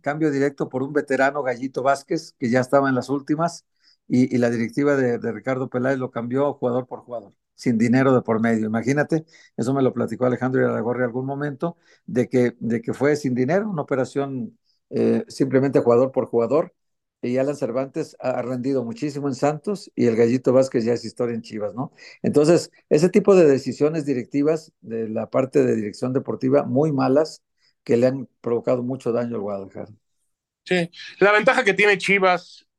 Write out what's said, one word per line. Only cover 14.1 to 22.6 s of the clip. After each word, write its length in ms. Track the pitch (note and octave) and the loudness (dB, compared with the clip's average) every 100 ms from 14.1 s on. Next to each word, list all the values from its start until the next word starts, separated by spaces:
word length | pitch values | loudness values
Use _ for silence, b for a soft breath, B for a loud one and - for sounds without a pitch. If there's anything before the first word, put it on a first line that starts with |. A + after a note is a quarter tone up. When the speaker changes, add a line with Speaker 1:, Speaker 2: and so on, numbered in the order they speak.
| C#3 C#3 C3 G#2+ - _ _ - | -4 -6 -6 -10 -14 _ _ -8
Speaker 1:
eh, 340 | A#2 A#2 A2+ - | -2 0 0 -4
simplemente 500 | - C3+ C3 C#3 C3 | -4 0 2 2 2
jugador 320 | A#2 A#2 C3 | 4 4 2
por 160 | C3 A2+ | 0 -2
jugador, 480 | A#2 A2+ C#3+ F3+ _ _ _ _ _ | 0 0 0 -2 _ _ _ _ _
y 140 | A#2+ B2+ | -4 -2
Alan 180 | C#3 | -2
Cervantes 600 | C#3 B2+ A#2+ C#3 D#3+ D3 - | -4 -4 -4 -6 -6 -10 -8
ha, 120 | C3 | -6
ha 120 | B2+ | -4
rendido 400 | A#2+ B2+ B2+ C3+ | -4 -6 -2 -2
muchísimo 460 | A#2 A2+ D3+ C#3 C#3+ | -4 -6 -8 -6 -6
en 80 | B2+ | -2
Santos, 560 | C#3+ D3+ - G3 - | -2 -2 -6 -8 -6
y 120 | - A#2+ | 0 2
el 100 | A2+ | 4
Gallito 360 | A#2 C3 C3 | 2 2 4
Vázquez 320 | B2+ C3 B2 | 4 4 0
ya 100 | A2+ | 0
es 100 | A#2+ | -2
historia 320 | A2+ - A#2+ A2+ | -4 -6 -4 -6
en 60 | |
Chivas, 320 | - G#2+ G#2 | -8 -8 -8
¿no? 180 | G#2 D3 B B B | -6 -10 B B B
Entonces, 500 | - C#3+ D3+ E3+ | 0 4 4 4